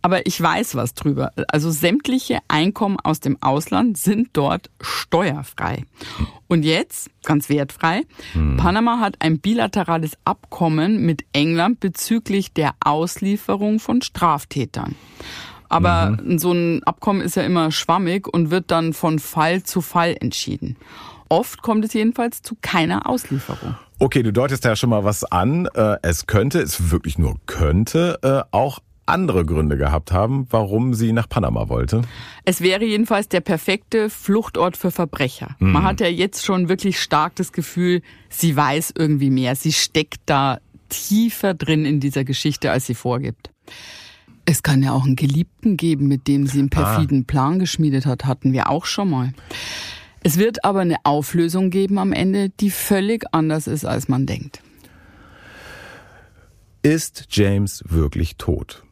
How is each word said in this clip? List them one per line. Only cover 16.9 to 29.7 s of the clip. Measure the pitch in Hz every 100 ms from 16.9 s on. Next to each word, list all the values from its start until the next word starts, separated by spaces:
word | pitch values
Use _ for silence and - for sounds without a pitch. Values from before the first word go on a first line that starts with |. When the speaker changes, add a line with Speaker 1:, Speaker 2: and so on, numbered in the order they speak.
| - - 196
Speaker 1:
ist | 185
ja | 185
immer | 165 180 156
schwammig | 151 - 175 175 190 -
und | 170 156
wird | 185 180
dann | 165 165
von | 156 165 156
Fall | - - 160 185
zu | - 185
Fall | - 175 170 -
entschieden. | 120 - - 98 - 123 - - - - -
Oft | 160 - -
kommt | - 214 214
es |
jedenfalls | 220 220 247 240 -
zu | - 240
keiner | - 180 160 180 -
Auslieferung. | 254 - 139 - - - - - -
Speaker 2:
Okay, | 135 135
du | 113
deutest | 104 135 131 123
ja | 110
schon | 123
mal | 107
was | 101 104
an. | - 90 104 165 180
Äh, | - 107 104
es | 85 85 -
könnte, | 107 131 175
es | 71 - 87
wirklich | 85 80 76
nur | 73 - -
könnte, | - 76 87 113 160 175 147
äh, | 131 135 -
auch | 101 135 131 _ _ -
andere | 180 175 90 80
Gründe | 78 76